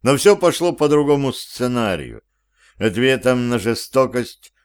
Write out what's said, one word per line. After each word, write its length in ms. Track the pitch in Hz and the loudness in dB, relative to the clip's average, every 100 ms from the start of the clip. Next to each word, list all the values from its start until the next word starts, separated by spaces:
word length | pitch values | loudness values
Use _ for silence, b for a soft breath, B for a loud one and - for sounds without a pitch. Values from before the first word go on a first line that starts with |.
Но 120 | 123 135 | 2 4
все 200 | 202 202 | 4 4
пошло 340 | 180 - 175 | 2 0 -4
по 160 | 160 147 | 0 2
другому 460 | 151 143 143 135 | 2 2 0 0
сценарию. 880 | 123 - - 123 123 110 87 65 55 _ _ _ b b b | -6 -14 -6 -4 -2 -2 -4 -8 -16 _ _ _ b b b
Ответом 720 | 110 95 131 131 127 123 120 | -4 0 0 0 0 0 0
на 80 | 120 | -2
жестокость 960 | 104 113 - 135 131 123 117 - - _ | -2 -4 -2 0 0 -2 -6 -12 -20 _